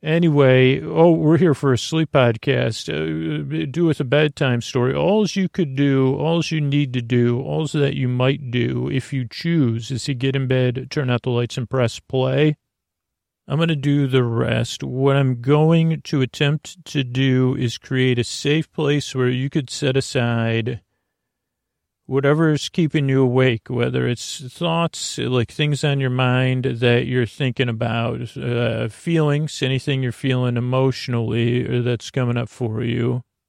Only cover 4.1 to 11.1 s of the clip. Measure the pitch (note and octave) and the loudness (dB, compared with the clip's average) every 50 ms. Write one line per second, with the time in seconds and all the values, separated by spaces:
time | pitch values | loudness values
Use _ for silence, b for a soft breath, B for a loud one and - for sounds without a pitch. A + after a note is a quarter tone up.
4.1 | A#2+ D3 D3+ D3+ C#3+ - D#3 C3 B2 A#2+ A2+ - - C3 A#2+ B2+ C3+ C#3+ C#3+ E3 | 2 2 2 2 0 0 0 0 0 0 -2 -2 -2 0 0 0 0 0 0 2
5.1 | G3 A3 G#3+ F3 - G3 F#3+ F3 _ - F#3 C#3+ C3 C3 C#3+ C#3+ C3+ C3+ C3+ C3 | 2 2 2 0 0 -2 -2 -2 _ -2 -4 -2 0 0 2 2 4 4 2 2
6.1 | C3+ - C#3+ D#3 E3 E3+ D#3+ - D#3+ D#3 D3 C#3+ C#3 D3 D3 C3+ B2 B2+ A#2 A2+ | 0 0 -2 0 0 0 -2 -2 -2 -2 -2 0 2 0 0 0 -2 -6 -4 0
7.1 | B2 B2 A#2+ A#2+ A#2+ A#2+ C#3 - D3 D3+ D#3+ D3 - D#3 C#3+ C#3 C#3 C#3 C3+ B2 | 2 2 2 2 2 -2 -4 -4 -4 -4 -4 -2 -2 0 0 0 0 -2 -2 -2
8.1 | B2 B2 B2+ C3 C#3 - D3 B2+ A#2 B2 A#2 B2 C3 B2 B2 C3+ - C3+ - - | 0 0 2 0 0 -2 -4 -4 -2 -2 -2 0 -2 -4 -4 -2 -4 -4 -4 -4
9.1 | - C3+ B2+ A2+ - - - E3+ E3+ E3 C#3+ A#2+ A2+ A2+ A2+ - C#3 A#2 - - | -6 -6 -6 -6 -10 -6 -2 0 2 2 2 2 2 -2 -4 -6 -8 -8 -4 -6
10.1 | C#3+ B2 B2 C3+ C3 C3+ C3+ B2+ C3 C3 B2+ B2 A#2+ C3 C3 B2+ - D3+ C#3+ B2+ | -6 -2 -2 -2 -2 0 0 0 2 2 2 0 0 -4 -8 -6 -4 -4 -2 0